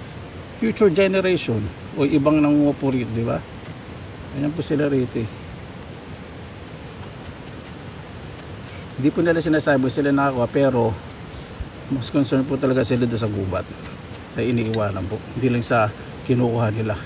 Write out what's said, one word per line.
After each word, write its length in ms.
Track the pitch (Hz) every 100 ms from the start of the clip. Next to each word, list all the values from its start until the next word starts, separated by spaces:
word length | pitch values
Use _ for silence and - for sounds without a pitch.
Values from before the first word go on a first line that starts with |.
| - - - - - -
future 320 | 226 - 208
generation 720 | 160 196 190 185 180 - 110 104 - - -
o 80 | 143
ibang 320 | 156 147 151
nangunguha 320 | 147 147 143
po 160 | 139 139
rito, 240 | 127 113
di 160 | 113 117
ba? 80 | - - - - - - - - - -
Ganyan 240 | 139 147 160
po 80 |
sila 240 | - 147 147
rito, 320 | 135 123 127
eh. 80 | 107 - - - - - - - - - - - - - - - - - - - - - - - - - - - - - - - - - - - - -
Hindi 120 | 143
po 80 | 160
nila 240 | 170 165
sinasabi 480 | 156 156 156 139 131
sila 240 | 151 143 139
nakakuha, 320 | 139 127 117
pero 480 | 147 135 123 110 98 - - - - - - - - -
mas 160 | 135 113
concern 400 | 147 135 135 127
po 80 | 131
talaga 240 | 131 127 -
sila 160 | 123
doon 160 | 120 113
sa 80 | 110
gubat, 400 | 104 95 90 - - - - - - -
sa 80 | -
iniiwanan 640 | 117 120 110 113 104 95
po, 160 | 92 107 - 123
hindi 160 | 127
lang 80 | 120
sa 320 | 113 117 107 - - -
kinukuha 480 | - 123 120 117 110
nila. 240 | 110 110 104